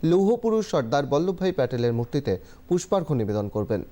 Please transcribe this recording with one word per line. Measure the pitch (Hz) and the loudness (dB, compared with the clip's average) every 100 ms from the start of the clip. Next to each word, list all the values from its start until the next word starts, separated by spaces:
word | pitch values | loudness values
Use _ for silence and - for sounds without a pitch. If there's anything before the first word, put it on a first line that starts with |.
লৌহ | 160 180 196 233 | 4 4 4 2
পুরুষ | 226 220 208 | 2 0 0
সর্দার | 170 117 143 143 | -2 0 0 2
বল্লভভাই | 143 180 175 185 | 0 0 0 -2
প্যাটেলের | 180 127 127 120 | 0 -2 0 0
মূর্তিতে | 117 120 139 117 95 - - - | 0 -2 -2 -2 -4 -4 -20 -2
পুষ্পার্ঘ্য | 175 - 196 165 | -2 0 -2 0
নিবেদন | 135 107 104 104 | -2 0 -2 -2
করবেন। | 107 101 104 - | -4 -2 -4 -4